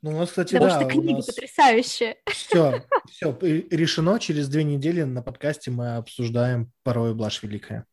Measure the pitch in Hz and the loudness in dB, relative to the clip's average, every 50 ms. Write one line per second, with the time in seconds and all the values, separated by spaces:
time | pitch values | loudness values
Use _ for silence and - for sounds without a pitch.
0 | - 156 156 156 175 175 - - 180 175 - 247 - - 180 151 139 131 131 294 | -8 -6 -4 -4 -4 -4 -2 -4 -4 0 4 4 6 6 6 4 2 2 2 0
1 | 330 330 294 - 233 - 240 - - - - - 440 - 226 226 254 - - - | 2 2 0 -2 -2 -6 -8 -8 -10 -10 2 6 6 6 6 6 2 0 -2 -4
2 | 240 220 - _ _ - 403 - - - 453 359 160 143 123 117 120 _ 554 - | -4 -4 -4 _ _ -8 -8 -8 -4 2 4 4 4 4 2 0 -2 _ 0 0
3 | - - - - - 156 139 - 190 175 151 160 160 - - 156 165 160 - - | 0 -2 -16 -6 -4 -4 -4 -2 -2 0 0 0 -2 -2 -2 0 0 0 0 0
4 | 160 170 202 233 - - 160 147 147 135 135 156 156 147 147 139 135 160 170 175 | 2 2 2 0 0 -2 -2 -2 -2 -2 0 0 0 0 0 0 0 0 0 0
5 | 160 135 127 123 120 - 120 - - 147 151 147 - - 127 120 120 120 117 117 | -2 -2 -4 -6 -8 -8 -12 -6 -4 -4 -4 -4 -6 -8 -6 -4 -4 -4 -6 -6
6 | 113 - - - 123 117 117 120 120 123 127 120 113 120 _ _ _ 131 120 117 | -8 -10 -8 -6 -6 -2 0 0 0 0 0 -2 -4 -6 _ _ _ -4 -2 0
7 | 117 117 113 110 113 107 - - - 107 104 104 - - 107 110 117 _ | 0 -2 -2 -2 -4 -4 -6 -6 -10 -10 -10 -10 -10 -10 -12 -12 -12 _